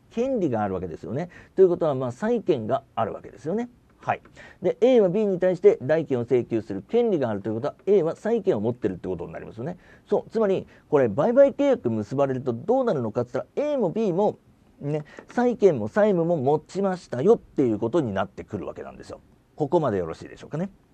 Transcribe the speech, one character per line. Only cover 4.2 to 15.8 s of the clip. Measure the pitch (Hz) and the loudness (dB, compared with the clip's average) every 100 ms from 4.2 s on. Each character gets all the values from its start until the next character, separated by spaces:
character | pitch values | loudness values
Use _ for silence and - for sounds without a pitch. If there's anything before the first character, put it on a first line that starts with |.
| - - - - | -6 -20 -20 -6
で、 | 175 - | -4 2
A | 240 254 | 4 6
は | 190 | 4
B | 185 214 | 2 0
に | 180 | 0
対 | 185 175 | 0 4
し | |
て | 208 - | 4 4
代 | 131 160 143 | 2 0 0
金 | 127 | -2
を | |
請 | 120 127 | 2 0
求 | 117 113 | 2 -4
す | - | -4
る | 98 | -8
権 | 98 226 233 | -2 0 2
利 | 180 | 0
が | 123 | -2
あ | |
る | 104 | -4
と | 104 | -4
い | |
う | |
こ | 110 | -4
と | 139 | -6
は、 | - - | -6 0
A | 202 | 2
は | 160 - | 2 -2
債 | 208 233 | -2 -2
権 | 190 131 | 0 0
を | |
持 | 107 | 0
っ | |
て | 113 107 | -2 -4
る | |
っ | 90 | -4
て | 92 | -8
こ | 87 | -8
と | 82 | -8
に | |
な | 78 | -12
り | 85 | -14
ま | |
す | 110 | -12
よ | |
ね。 | 135 180 - - - | -10 -12 -16 -20 -4
そ | 202 - | -4 -2
う。 | |
つ | 220 | -2
ま | 208 | 0
り、 | 180 - - - | -2 -6 -16 -2
こ | 147 | 2
れ、 | 123 | 2
売 | 101 185 | 2 2
買 | 240 277 | 4 4
契 | - 285 | 4 0
約 | 247 120 | 2 0
結 | 110 104 135 | -4 -4 -2
ば | 139 | -2
れ | |
る | 127 | -2
と | 127 | -4
ど | 117 160 254 | -4 0 0
う | |
な | 240 | 0
る | 160 | -2
の | 117 | -2
か | 113 | -4
っ | 123 | -4
て | |
言 | 127 | -6
っ | |
た | - - | -8 -4
ら、 | 294 | -2
A | 285 | 0
も | 190 | -2
B | 208 220 | -2 -2
も、 | 170 202 - _ _ _ - | 0 0 -2 _ _ _ -12
ね、 | 143 151 147 - - | -6 -6 -8 -18 -10
債 | - 247 208 | -2 -2 4
権 | 196 | 4
も | 139 | 4